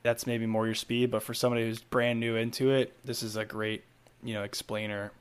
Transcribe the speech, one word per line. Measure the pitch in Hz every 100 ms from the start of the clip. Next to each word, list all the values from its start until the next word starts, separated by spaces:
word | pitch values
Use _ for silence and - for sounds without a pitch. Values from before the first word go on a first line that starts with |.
that's | 117 117 -
maybe | 117 113
more | 110 113
your | 110
speed. | - 117 123
But | 113
for | -
somebody | 113 123 120 113
who's | 113
brand | - 131 120 117
new | 117 113
into | 117 - 135
it, | 135 123 - -
this | 117
is | 113 110
a | 104
great, | 110 107 107 - _ - _
you | 117
know, | 107
explainer | 101 - - 110 107 104 104 -